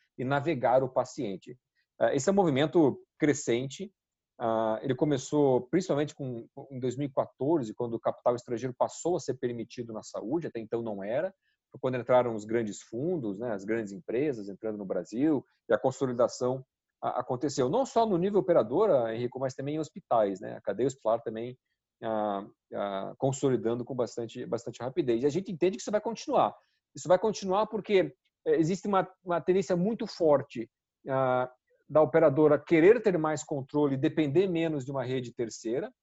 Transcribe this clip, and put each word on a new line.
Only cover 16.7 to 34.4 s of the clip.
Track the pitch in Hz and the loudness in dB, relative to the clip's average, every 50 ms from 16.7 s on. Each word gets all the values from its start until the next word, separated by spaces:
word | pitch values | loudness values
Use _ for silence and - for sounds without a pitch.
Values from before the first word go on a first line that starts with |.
| _ _ _ _ _ - 127 | _ _ _ _ _ -8 -6
a-, | 123 - - | -6 -4 -4
aconteceu, | - - 131 123 - 143 - - 123 131 | -4 -4 -4 -4 -4 -4 0 0 0 0
não | 175 247 269 | 2 0 -2
só | - - 226 226 | 0 2 2 2
no | 220 190 165 | 2 2 0
nível | 180 202 208 190 | 0 2 0 0
operadora, | - - 170 147 113 107 127 175 220 208 156 127 113 113 113 | 2 4 4 4 4 2 2 2 4 4 4 4 2 0 -2
Henrico, | 117 123 120 - 127 | -4 -4 -4 -4 -4
mas | 135 131 - | -6 -6 -6
também | - 135 143 151 | -6 -6 -4 -4
em | 156 | -4
hospitais, | 151 - - 202 - - 131 113 107 98 95 92 | -6 -6 -10 -12 -4 0 2 2 4 2 0 -4
né? | 110 117 117 | -8 -10 -12
A | 113 | -8
cadeia | - 107 98 101 123 139 | -6 -4 -2 0 0 -2
hospitalar | 135 - - 110 113 113 | -2 -2 -2 0 0 0
também, | - 113 110 113 117 127 127 - _ _ _ _ _ _ _ - | -2 -6 -8 -8 -8 -10 -12 -14 _ _ _ _ _ _ _ -10
ah, | 120 113 110 107 107 104 101 98 101 110 - _ _ - - | -6 -4 -2 -2 0 -2 -2 -4 -6 -10 -16 _ _ -12 -8
ah, | 104 101 101 98 95 98 98 101 - | -6 -4 -4 -4 -6 -6 -8 -6 -2
consolidando | 135 135 131 - - 135 127 110 104 113 117 123 120 | -2 -2 0 0 0 0 0 0 0 0 -2 -2 -4
com | - 139 | -6 -4
bastante, | 123 117 - - - 117 110 - 123 120 | -4 -4 -4 -4 -8 -10 -8 -8 -10 -8
bastante | - 117 110 - - 113 - | -6 -6 -6 -6 -8 -10 -8
rapidez. | 117 131 - 180 151 123 117 113 131 | -8 -6 -4 -2 0 0 2 2 2
E | |
a | 147 | 2
gente | 135 180 196 - | 0 0 -4 -6
entende | 185 143 170 185 202 | -4 0 0 0 0
que | - | -2
isso | - 262 | -6 -2
vai | 202 208 | -2 -2
continuar. | - 233 226 - - - 262 190 127 101 - - _ _ _ _ _ _ - | -2 -2 -8 -8 -4 0 2 2 2 2 0 -6 _ _ _ _ _ _ -18
Isso | 143 - 147 | -6 2 4
vai | 180 180 | 4 4
continuar | - 220 196 - 196 190 185 202 220 214 | 4 2 -2 -2 -2 -2 0 0 0 0
porque, | 226 208 - - 208 185 165 147 - _ _ _ _ _ - | -2 -6 -2 2 4 4 4 2 -2 _ _ _ _ _ 0
eh, | 160 151 | 2 4
existe | 143 160 156 196 180 - 208 | 4 4 2 2 -2 0 0
uma, | 202 190 175 180 - _ - | 2 2 2 0 -6 _ -6
uma | 185 175 165 | -2 -2 -2
tendência | - - 180 196 190 - 185 | 2 2 2 2 2 0 0
muito | 175 180 214 240 - 240 - | 0 0 0 -2 -4 -6 -6
forte, | - - 170 156 143 135 123 - - 120 113 - _ _ _ _ _ _ - - | -2 2 4 6 6 4 2 -2 -10 -10 -10 -10 _ _ _ _ _ _ -8 -4
ah, | 135 131 135 127 127 127 127 - - _ _ _ _ _ _ - | 0 0 2 2 2 0 0 -4 -6 _ _ _ _ _ _ 0
da | 143 151 | 4 4
operadora | 156 147 - 165 160 151 135 151 151 147 147 143 | 4 6 6 6 6 6 6 6 6 6 6 4
querer | - - 170 160 156 196 233 247 | 2 2 4 8 8 8 8 8
ter | 220 214 180 165 | 4 0 0 2
mais | 156 156 156 151 - | 0 0 -2 -2 -4
controle | - 156 139 131 - - 147 147 139 135 | -6 -6 -6 -6 -2 0 2 2 2 2
e | 135 | 2
depender | 139 156 160 160 156 143 135 175 | 0 0 0 0 0 2 2 2